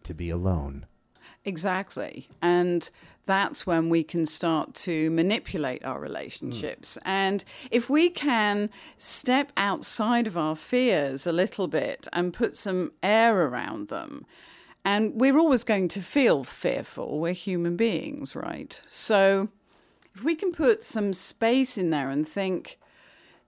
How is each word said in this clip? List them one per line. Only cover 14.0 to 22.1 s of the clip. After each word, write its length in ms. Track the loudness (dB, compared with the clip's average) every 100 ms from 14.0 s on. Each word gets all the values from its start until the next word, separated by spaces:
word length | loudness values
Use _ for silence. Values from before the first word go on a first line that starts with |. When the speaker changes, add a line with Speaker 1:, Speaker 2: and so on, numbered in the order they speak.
| -10 -14 -16 -20 -20 -20 -20 -6
Speaker 2:
and 360 | -2 0 0 2
we're 180 | 4 6
always 260 | 6 4
going 240 | 2 0 0
to 120 | -4
feel 440 | -2 2 4 4
fearful. 760 | 0 -4 -2 -2 -6 -8 -6 -4
We're 120 | -4
human 440 | -4 -4 -2 -2 0
beings, 600 | 0 0 -6 -8 -10 -8
right? 440 | -8 -8 -12 -16 -14
So 600 | -8 2 6 6 4 0 -6 _ _ _ _ -20
if 80 | -6
we 140 | -4 -2
can 160 | -2
put 320 | 2 4 2
some 280 | 0 -2 -2
space 640 | 0 -2 0 2 4 2 0
in 140 | 0
there 180 | 0
and 180 | 0